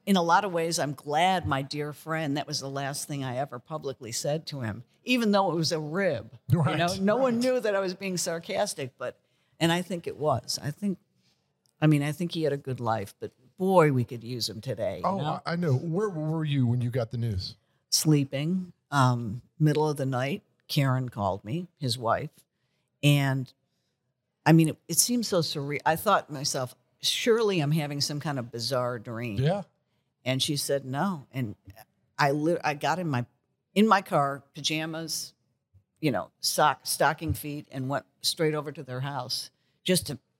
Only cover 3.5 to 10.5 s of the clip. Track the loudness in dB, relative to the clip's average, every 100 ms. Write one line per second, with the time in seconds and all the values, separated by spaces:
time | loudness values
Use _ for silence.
3.5 | -8 -10 -8 -8 -8 -8 -6 -4 -4 -6
4.5 | -8 -6 -8 -12 _ 0 2 4 2 2
5.5 | 0 0 -2 -4 -2 0 -2 -8 -10 0
6.5 | 2 2 2 0 0 2 4 2 2 2
7.5 | 2 2 0 0 -4 -4 -4 -4 -4 -4
8.5 | -2 -2 -4 -8 -8 -10 -10 _ _ _
9.5 | 0 2 2 -2 -6 -6 -2 0 0 -2